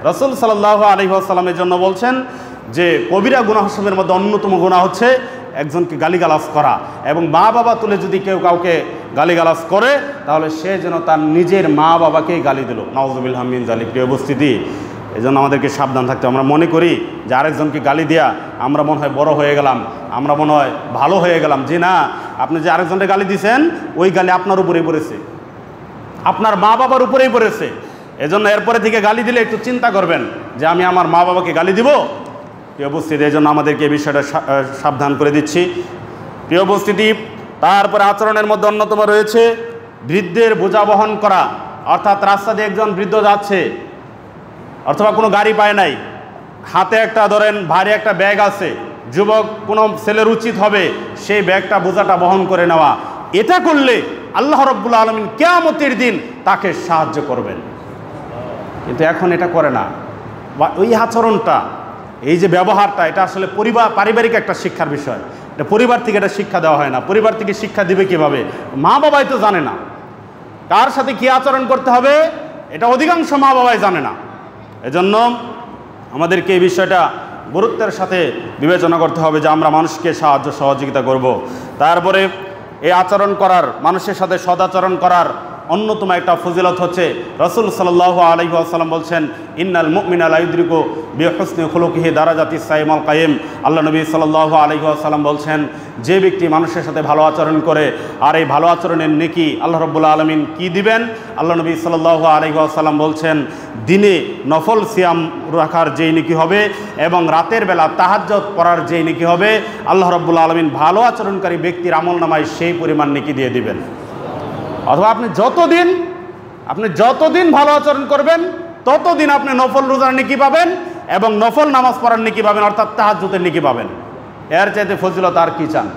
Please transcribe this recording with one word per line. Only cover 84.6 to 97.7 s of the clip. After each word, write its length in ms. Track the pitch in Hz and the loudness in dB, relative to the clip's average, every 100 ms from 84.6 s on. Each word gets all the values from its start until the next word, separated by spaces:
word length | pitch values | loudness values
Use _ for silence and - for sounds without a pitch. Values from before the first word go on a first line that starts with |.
| 185 185 185 180 | 0 0 0 0
করার 300 | 180 180 160 - - - - | 2 2 2 -4 -12 -16 -4
অন্যতম 420 | 202 214 214 196 | -2 -2 -4 -2
একটা 240 | 180 180 175 | -2 0 -2
ফজিলত 460 | 180 170 185 180 | 0 0 0 0
হচ্ছে 320 | 180 175 165 - - - | -4 -2 -2 -2 -10 -2
রাসূল 320 | 170 202 214 | -2 0 -2
সাল্লাল্লাহু 480 | - 180 175 180 180 | 0 0 4 4 4
আলাইহি 320 | 170 170 170 | 4 4 2
ওয়াসাল্লাম 380 | 165 165 165 165 | 0 -2 -2 -2
বলছেন, 380 | 165 160 170 151 - - - | -4 -4 -4 -4 -8 -14 -8
"ইন্নাল 300 | 185 175 160 | -2 0 2
মুমিনা 420 | 156 165 175 165 | 0 0 0 2
লা 100 | 160 | 2
ইউদরিকু 640 | 170 170 170 165 139 - - | 0 0 0 0 0 -6 -10
বিহুসনি 560 | 123 165 - 185 165 156 | -2 -2 0 -4 -4 -2
খুলুকিহি 380 | 170 170 165 165 | 0 0 0 0
দারাজাতিস 560 | 147 160 160 156 160 - | 2 2 2 0 -2 -2
সাইমাল 320 | 156 151 156 151 | 0 2 0 2
কায়েম।" 320 | 151 165 135 - - | 2 2 0 -4 -4
আল্লাহ 200 | - 160 | 0 0
নবী 200 | 156 156 | 2 0
সাল্লাল্লাহু 520 | 156 160 156 156 156 160 | 0 0 2 2 4 4
আলাইহি 300 | 151 151 156 | 2 2 -2
ওয়াসাল্লাম 380 | 147 151 151 | -2 -2 0
বলছেন, 440 | 147 147 156 156 147 - - - | 0 -2 -2 -2 -4 -8 -16 -10
"যে 200 | 117 190 | 0 2
ব্যক্তি 280 | 190 175 170 | 2 0 0
মানুষের 360 | 156 165 175 | 2 0 -4
সাথে 180 | 143 151 | -6 -4
ভালো 220 | 143 147 | 0 4
আচরণ 360 | 156 156 151 156 | 4 2 0 0
করে, 380 | 160 | 2